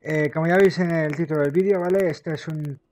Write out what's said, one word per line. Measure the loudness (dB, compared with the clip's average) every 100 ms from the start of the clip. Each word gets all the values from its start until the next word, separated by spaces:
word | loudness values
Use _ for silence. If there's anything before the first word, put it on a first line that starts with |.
Eh, | -4 -2 0
como | 0 2
ya | 4
veis | 4 4
en | -2
el | 0 -2 -2
título | -2 0
del | 0
vídeo, | 2 2 0
¿vale? | 2 0 0
Este | -4 -8
es | -8 -8
un | -8 -8 -12 _